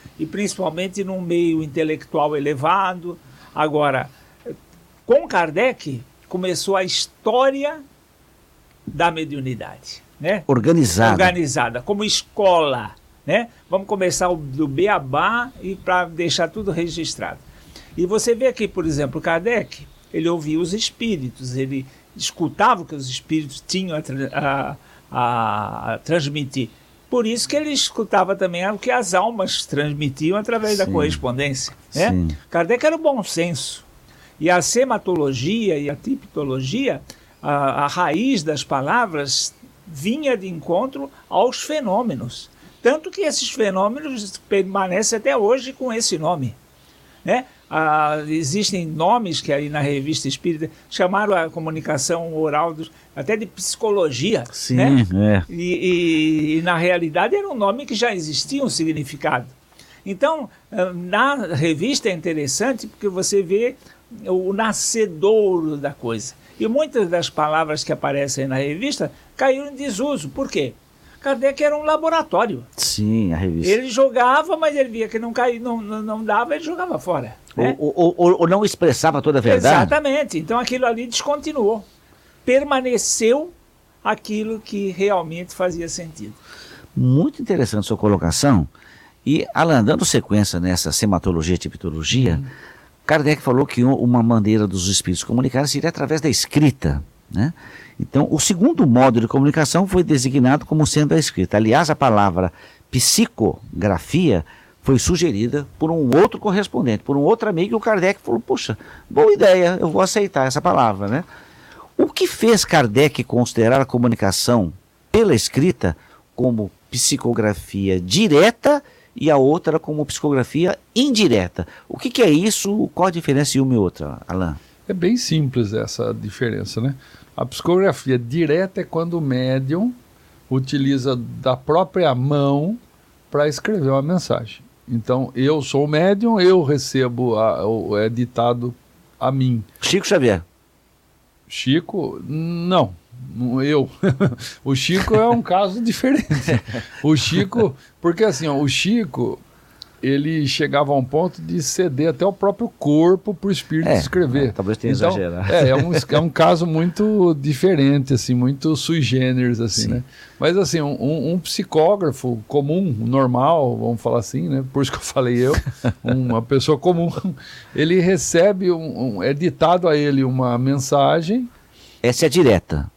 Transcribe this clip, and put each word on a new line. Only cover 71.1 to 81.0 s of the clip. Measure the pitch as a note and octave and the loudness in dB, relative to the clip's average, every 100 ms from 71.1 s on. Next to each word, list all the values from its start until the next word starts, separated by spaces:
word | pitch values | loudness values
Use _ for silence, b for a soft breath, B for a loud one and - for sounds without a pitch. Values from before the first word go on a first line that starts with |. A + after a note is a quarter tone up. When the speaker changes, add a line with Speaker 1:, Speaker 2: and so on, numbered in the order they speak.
| b | b
Speaker 1:
Kardec | C#4 C4+ C#4 C#4 | -6 -2 -2 0
era | D4 D4 | 0 0
um | |
laboratório. | D4+ D#4 D#4+ E4 D#4 F3+ A3+ B2+ - - | 0 0 2 0 0 0 0 -4 -10 -6
Speaker 2:
Sim, | - - G#2+ A2+ F#2+ | -4 -2 0 0 0
a | E2 | 0
revista. | F#2 E2 E2 | -2 0 0
Speaker 1:
Ele | A3 C4 | 0 0
jogava, | A#3 C4+ A#3+ B3 C#4+ D#4 D#4+ | 0 2 4 4 4 2 0
mas | D#4 C#4+ | 0 0
ele | B3+ | -2
via | A3+ G#3+ | -2 -4
que | A3+ | -4
não | A#3 | -4
caía, | A#3 B3 A#3 | -2 -2 -2
não, | B3 A3+ | -6 -6
não, | G#3 G#3+ | -6 -8
não | G#3+ A3 | -6 -6
dava, | A3 G#3 - | -2 0 0
ele | D4+ | -4
jogava | D#4+ F4 F4+ - | -6 -6 -6 -6
fora, | F3+ D3+ A2+ - - C3 | -4 -4 -4 -14 -10 -2
Speaker 2:
Ou, | |
Speaker 1:
né? | B2+ C3+ | 0 0
Speaker 2:
ou, | D3 - E3+ F3 | -2 2 2 4
ou, | F3 F#3+ | 4 4
ou | E3+ | 4
não | G3 | 2
expressava | G#3 - E3 A#2+ D#3+ C#3+ | 0 2 2 4 2 2
toda | D3+ C#3 | 2 2
a | |
verdade. | A#2 G2+ C3+ | 4 4 4
Speaker 1:
Exatamente. | D#3+ F#3 D4+ C#4+ C#4+ C#4+ D#3+ | 4 4 0 0 -2 -2 -6
Então | D#3+ A#3+ | -4 -2
aquilo | A#3+ B3+ | -2 0
ali | B3 A3+ | 0 0